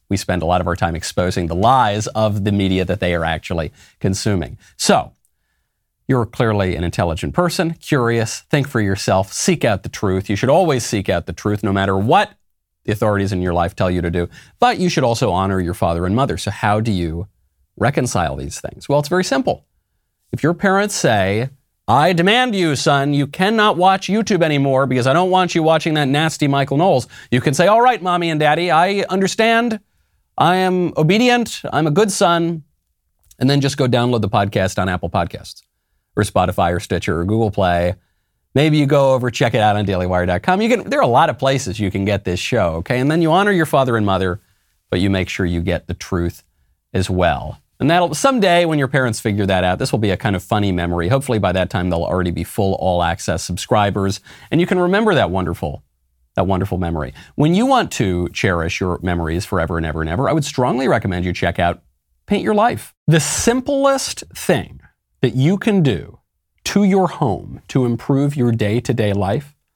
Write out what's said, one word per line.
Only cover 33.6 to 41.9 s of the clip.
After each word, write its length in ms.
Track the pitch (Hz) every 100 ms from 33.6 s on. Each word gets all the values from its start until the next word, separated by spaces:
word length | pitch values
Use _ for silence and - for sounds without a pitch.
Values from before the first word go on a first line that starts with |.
just 160 | 135 139
go 100 | 127
download 320 | 120 123 117
the 100 | 104
podcast 480 | 104 101 101 95 -
on 120 | 95
Apple 200 | 90 85
Podcasts 520 | 95 85 - - - _ _ _ _ _ -
or 60 |
Spotify 520 | 101 98 90 90 87 87
or 60 |
Stitcher 400 | - 90 - 82
or 20 |
Google 260 | 90 110 110
Play. 460 | 101 92 87 87 90 _ _ _ _ _
Maybe 240 | 127 156 151
you 100 | 139
go 260 | 143 135
over, 180 | 131 123
check 220 | - 123
it 80 | 113
out 160 | 107 104
on 80 | 101
dailywire 420 | 92 90 90 90
dot 160 | 90
com. 180 | - 185
You 60 | 220
can, 220 | 247 -
there 100 | 277
are 40 |
a 40 | 147
lot 220 | 123 160
of 100 | 120
places 400 | 135 139 95 87
you 120 | 98